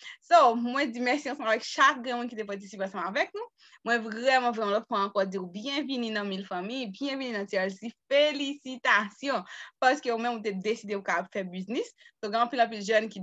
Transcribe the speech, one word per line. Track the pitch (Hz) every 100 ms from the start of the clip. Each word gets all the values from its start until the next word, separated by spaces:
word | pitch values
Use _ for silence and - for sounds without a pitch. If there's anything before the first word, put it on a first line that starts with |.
| - -
So, | - 339 254 233
mwen | 240 262 285
di | 240
mèsi | 247 285 277
ansanm | 285 220
avèk | 220 -
chak | - 277 269 247
gen | 240
moun | 240
ki | 220
te | 202
patisipe | 202 202 202 190
ansanm | 196
avèk | 175 240 381 415
nou. | 480 _ _ -
Mwen | 220 233 220
vreman, | 214 254 262 240 220
vreman, | 208 208
lòt | -
fwa | 214
ankò | 196 196 190
di | 190
ou | 180
byenveni | 190 254 277 262 254 233
nan | 214 202
Mil | 190 196
Fanmi, | 180 196 262 226 190
byenveni | 277 269 254 214
nan | 202
T | 196
L | 190
C, | 190 226 - -
felisitasyon, | 277 302 285 277 294 262 247 254 208 208 - 277 233 185 - - -
paske | 262 294 247
ou | 226
menm | 240 233
ou |
te | 214 190
deside | 208 226 208 202
ou |
ka | 196 175 190
fè | 208 185
biznis. | 185 190 269 480 _ - -
So, | 208
gen | 226 240
anpil | 254
anpil | 226 214
jèn | 202 220 220
ki | 196